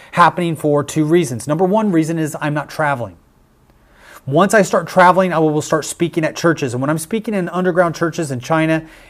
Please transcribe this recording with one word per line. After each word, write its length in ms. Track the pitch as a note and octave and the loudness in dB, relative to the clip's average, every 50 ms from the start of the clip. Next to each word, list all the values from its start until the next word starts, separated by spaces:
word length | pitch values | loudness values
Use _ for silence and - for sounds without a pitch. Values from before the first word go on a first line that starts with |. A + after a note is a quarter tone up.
| - - - | -20 -4 2
happening 440 | - F3 E3 D#3+ - F3 E3+ D#3+ | 4 4 4 4 2 -2 -4 -4
for 260 | D3 - D3+ D3 C#3+ C#3+ | -2 0 0 0 0 0
two 220 | C#3+ - D#3 D#3 | -2 -2 -2 0
reasons. 420 | D3+ E3 F3+ E3+ C#3 C3 A2+ - | 2 2 2 2 0 -4 -6 -4
Number 200 | - D3+ D#3+ F#3+ | -4 -2 0 0
one 260 | F3+ G3 A3 A3 G#3 F3+ | 2 2 2 2 2 2
reason 260 | D#3+ D#3+ D3+ E3+ E3 | 2 2 0 -2 -2
is 160 | D#3+ D3 D3 D#3+ | -4 -4 -4 -4
I'm 140 | D3+ D3+ D3 | -4 -4 -4
not 160 | D3+ C#3 - | -4 -6 -6
traveling. 480 | - - D#3 D3 C#3+ B2 A#2 G2 F2 - _ _ _ _ _ _ _ _ _ _ _ _ _ _ _ _ - - - - - | -4 -2 -2 0 -2 -2 -4 -8 -12 -16 _ _ _ _ _ _ _ _ _ _ _ _ _ _ _ _ -20 -20 -20 -14 -6
Once 300 | - C3+ D#3 F#3+ G3+ A3 | 0 2 2 4 4 4
I 80 | A3 F#3+ | 2 2
start 240 | - - G3 E3+ | 2 0 -2 -2
traveling, 460 | D#3 - F#3 F3+ F3+ F3 F3+ F#3+ F#3 E3 | 0 2 4 6 6 6 4 2 0 2
I 80 | D#3 | 2
will 200 | D#3+ D#3 D3+ D3+ | 2 2 2 0
start 240 | D3 - - D#3 C#3 | -2 -2 -2 -2 -2
speaking 380 | - - - F3 E3 - - D#3 | -6 -4 -4 -4 -2 -2 -2 -2
at 120 | D3+ - | -2 -2
churches. 380 | - - E3+ D#3+ D3 D3 C3 A#2 | 0 0 0 0 0 -2 -4 -4
And 60 | B2 | -2
when 80 | C3+ C#3+ | -2 -2
I'm 100 | D#3 D#3+ | -2 -4
speaking 360 | - - - A3+ G#3+ - G#3+ | -4 -4 -6 -6 -4 -4 -4
in 140 | G3 F3+ F3 | -4 -4 -4
underground 480 | E3 F3+ F3+ F#3 E3+ F3 F3+ E3+ D#3 | -4 -2 -2 2 2 2 2 2 0
churches 340 | - E3+ E3+ D#3 - E3+ C3+ | -2 -4 -4 -2 -4 -6 -6
in 80 | C3+ B2 | -6 -6
China, 500 | A#2+ - E3 D#3+ D#3+ D#3+ D#3+ D#3+ D#3 - - - - | -4 -2 0 0 2 2 0 -2 -4 -8 -16 -20 -20